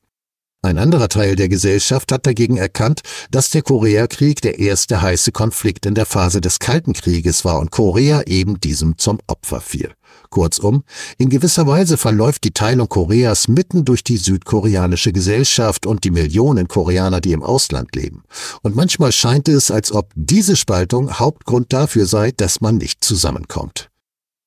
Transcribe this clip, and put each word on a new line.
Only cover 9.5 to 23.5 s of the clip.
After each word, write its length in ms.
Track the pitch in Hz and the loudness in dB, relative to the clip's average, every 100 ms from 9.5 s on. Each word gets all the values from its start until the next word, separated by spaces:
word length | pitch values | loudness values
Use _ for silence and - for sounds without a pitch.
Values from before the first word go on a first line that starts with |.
| 69 | -8
fiel. 320 | - - - - _ - _ | -8 -8 -10 -12 _ -20 _
Kurzum, 540 | - 82 - 104 135 - - - - | -2 0 0 0 0 -2 -12 -10 -2
in 120 | 131 | 0
gewisser 360 | 131 170 - 151 | 2 2 2 2
Weise 320 | 151 185 151 | 2 2 0
verläuft 460 | 117 107 117 143 | 0 2 2 0
die 80 | 107 | -4
Teilung 360 | - 110 123 107 | -2 0 0 0
Koreas 600 | - 82 110 123 104 - | 0 2 2 2 2 2
mitten 380 | 127 185 180 131 | 2 2 0 2
durch 180 | 123 | 0
die 140 | - 117 | 0 -2
südkoreanische 960 | 92 95 - 110 104 98 90 90 - | 0 -2 0 0 2 2 0 0 0
Gesellschaft 720 | 95 92 107 135 - 113 92 98 | 0 0 2 2 2 0 0 -2
und 160 | 107 | -2
die 80 | 98 | 0
Millionen 560 | 85 78 87 131 123 90 | 0 0 2 2 2 0
Koreaner, 540 | - 87 90 92 92 | 0 0 0 0 0
die 100 | 90 | 0
im 100 | 80 | -2
Ausland 540 | 69 127 - 67 62 65 | 0 -2 0 -4 -6 -8
leben. 260 | - - - - - - | -8 -10 -20 -16 -14 -8
Und 140 | 113 104 | -4 0
manchmal 360 | 180 - 143 | 0 0 0
scheint 380 | - 120 139 143 | 2 2 2 2
es, 220 | 147 - | 2 2
als 200 | 110 - | 0 -2
ob 200 | 104 - | -2 -4
diese 420 | - 76 196 196 185 | -4 0 2 4 0
Spaltung 640 | - 92 90 123 131 - | 0 0 0 0 -2 -2
Hauptgrund 560 | 143 - - 123 123 | -2 -2 -2 -2 0
dafür 320 | 131 147 113 95 | 0 0 2 2
sei, 260 | 107 107 | 2 0
dass 300 | 131 95 - | 0 -2 0
man 160 | 110 110 | 0 0
nicht 260 | - - | -2 -4
zusammenkommt. 840 | - 98 71 65 - | -2 -2 -2 -4 -8